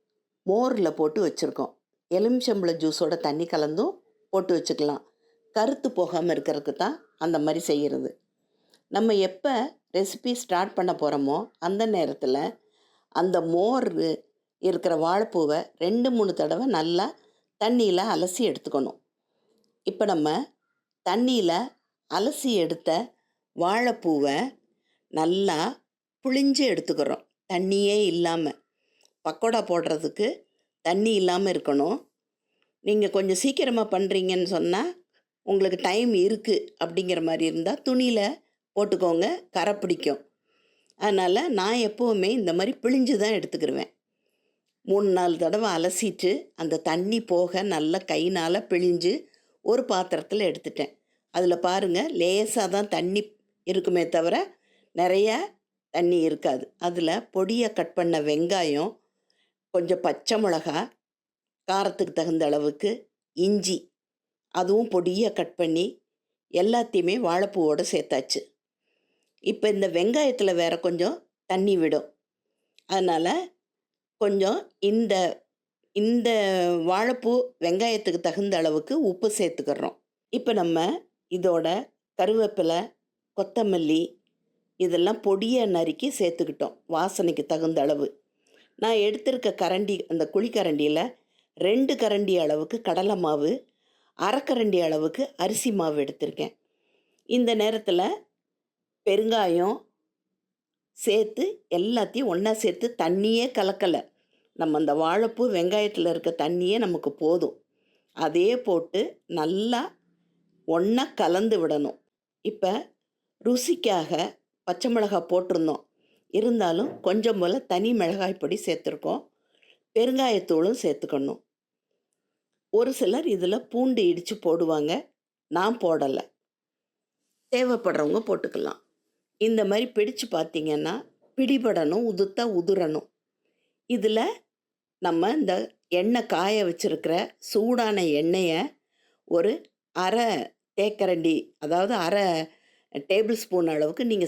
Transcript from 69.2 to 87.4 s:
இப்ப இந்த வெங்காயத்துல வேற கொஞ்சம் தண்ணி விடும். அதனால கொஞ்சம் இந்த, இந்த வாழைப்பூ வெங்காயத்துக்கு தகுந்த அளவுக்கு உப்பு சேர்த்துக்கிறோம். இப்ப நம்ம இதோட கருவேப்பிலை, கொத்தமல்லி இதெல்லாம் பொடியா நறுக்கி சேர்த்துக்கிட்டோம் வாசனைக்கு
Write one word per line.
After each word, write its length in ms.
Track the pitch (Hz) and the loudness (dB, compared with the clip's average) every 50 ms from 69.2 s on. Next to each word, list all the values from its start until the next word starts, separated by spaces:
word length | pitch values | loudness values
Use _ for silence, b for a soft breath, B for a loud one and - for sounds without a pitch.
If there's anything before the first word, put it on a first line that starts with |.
| _ _ _ _ | _ _ _ _
இப்ப 300 | - 190 208 - - 214 | -4 -4 -4 0 0 0
இந்த 180 | 208 196 196 185 | 2 2 0 0
வெங்காயத்துல 680 | 165 170 175 214 240 302 302 269 247 247 202 190 180 | 0 0 0 2 2 2 2 2 2 2 0 0 2
வேற 240 | 170 170 165 170 165 | 2 2 0 0 -2
கொஞ்சம் 480 | - 180 175 165 175 214 320 - _ _ _ _ _ | -2 -2 0 0 0 -2 -2 -6 _ _ _ _ _
தண்ணி 320 | _ 190 185 190 208 196 180 | _ -2 0 2 2 2 2
விடும். 360 | 160 156 147 151 151 - _ _ _ _ _ _ _ _ _ _ _ _ _ _ _ | 2 2 2 0 -2 -4 _ _ _ _ _ _ _ _ _ _ _ _ _ _ _
அதனால 640 | _ 185 190 190 180 170 156 165 175 170 339 370 359 _ _ _ _ _ _ _ _ _ _ _ _ _ _ | _ -2 0 2 2 2 2 2 0 0 -2 -4 -8 _ _ _ _ _ _ _ _ _ _ _ _ _ _
கொஞ்சம் 540 | 220 202 196 196 190 190 226 392 - - _ _ | 0 2 2 2 2 2 0 -2 -4 -10 _ _
இந்த, 640 | - 202 214 226 233 226 202 190 185 165 - - _ _ _ _ _ _ _ _ _ _ | 0 2 2 2 2 2 2 2 2 0 -2 -6 _ _ _ _ _ _ _ _ _ _
இந்த 380 | _ 196 208 220 233 240 220 240 233 214 202 196 190 185 175 175 175 170 165 170 | _ 0 2 2 2 2 2 2 2 2 2 2 2 2 2 2 0 0 0 0
வாழைப்பூ 560 | 180 196 220 240 254 247 - 226 240 247 247 247 - _ | 0 2 2 0 -2 -2 0 0 2 2 0 -2 -6 _
வெங்காயத்துக்கு 600 | 160 175 170 190 226 233 226 208 214 - 165 170 | -2 0 0 2 0 0 0 0 -2 -2 -4 0
தகுந்த 380 | 170 175 160 202 202 202 196 170 | -2 -2 -2 0 -2 0 0 2
அளவுக்கு 440 | 165 160 156 156 151 - 254 320 | 2 2 0 0 -2 0 -2 0
உப்பு 320 | 302 202 180 185 - 214 208 - | 0 0 0 0 -2 -2 0 0
சேர்த்துக்கிறோம். 600 | 185 165 170 - 139 - 143 - - - - _ _ _ _ _ _ _ | -2 -2 -2 -4 -4 -4 -4 -4 -4 -8 -8 _ _ _ _ _ _ _
இப்ப 240 | - 247 247 240 233 | -6 -4 -2 0 0
நம்ம 500 | 214 175 170 165 165 165 185 294 370 - _ _ _ _ _ | 2 2 2 2 0 0 0 -2 -4 -8 _ _ _ _ _
இதோட 600 | 175 185 175 190 175 165 160 160 175 208 269 - _ _ _ _ _ - | -8 0 0 2 2 2 2 0 -2 -2 -4 -8 _ _ _ _ _ 0
கருவேப்பிலை, 680 | 185 185 220 226 220 208 214 - 175 160 160 175 180 - _ _ _ _ _ _ _ _ _ - | 0 2 4 2 2 0 0 0 0 2 2 0 -2 -6 _ _ _ _ _ _ _ _ _ -6
கொத்தமல்லி 800 | 196 190 - 240 226 202 190 175 165 151 156 160 170 170 - _ _ _ _ _ _ _ _ _ _ _ _ | -6 -2 0 0 0 2 2 0 2 2 2 2 0 -2 -6 _ _ _ _ _ _ _ _ _ _ _ _
இதெல்லாம் 460 | _ 185 180 170 170 175 190 220 214 | _ -2 0 2 2 2 2 0 0
பொடியா 440 | - 202 196 196 208 226 247 254 233 | 0 0 0 2 2 0 0 0 0
நறுக்கி 480 | 208 185 170 165 160 156 - - 285 277 - | 0 0 0 0 -2 -2 -4 -4 -4 -2 0
சேர்த்துக்கிட்டோம் 580 | 180 175 170 - 170 156 143 - 151 - - _ _ _ | 0 -2 0 -2 -4 -4 -4 -6 -6 -6 -6 _ _ _
வாசனைக்கு 560 | 165 156 170 196 190 - 190 170 160 - | -2 -2 -2 -2 -2 -2 0 0 0 -2